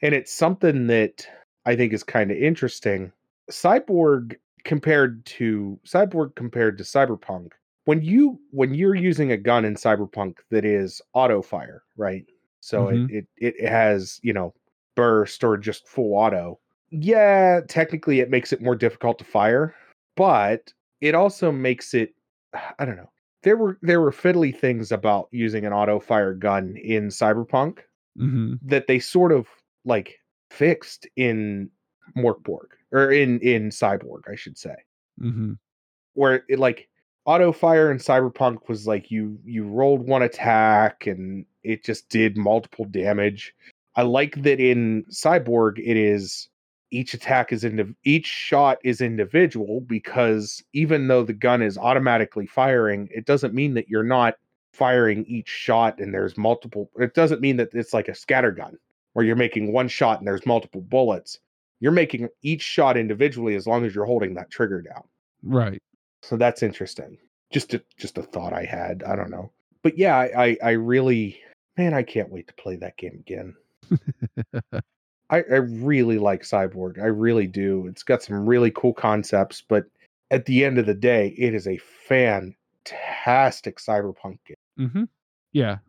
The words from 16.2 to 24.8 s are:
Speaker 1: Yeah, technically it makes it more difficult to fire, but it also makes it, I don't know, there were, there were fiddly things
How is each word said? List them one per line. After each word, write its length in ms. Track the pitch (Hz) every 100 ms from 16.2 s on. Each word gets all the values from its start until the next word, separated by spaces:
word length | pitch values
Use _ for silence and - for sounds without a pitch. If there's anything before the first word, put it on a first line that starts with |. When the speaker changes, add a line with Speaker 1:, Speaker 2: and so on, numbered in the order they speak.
| 110 92 87 85 _ _ _
Speaker 1:
Yeah, 680 | 160 170 220 208 196 185 175 -
technically 520 | 165 160 156 - 135
it 100 | 123
makes 220 | 127 -
it 80 | 131
more 120 | 120 117
difficult 420 | 117 - 117 117
to 60 |
fire, 500 | - 107 107 123 160 - _ _ _ -
but 560 | 190 123 101 113 - _ _ _
it 140 | 147
also 380 | 165 196 - 170
makes 400 | 135 127 127 -
it, 200 | 123 110 _ _ _ _ - - -
I 60 | 131
don't 100 | 92
know, 140 | - _ _ _ 190
there 80 | 226
were, 220 | 208 185
there 220 | 170 175
were 100 | 151
fiddly 420 | - 180 175 147
things 380 | - 131 117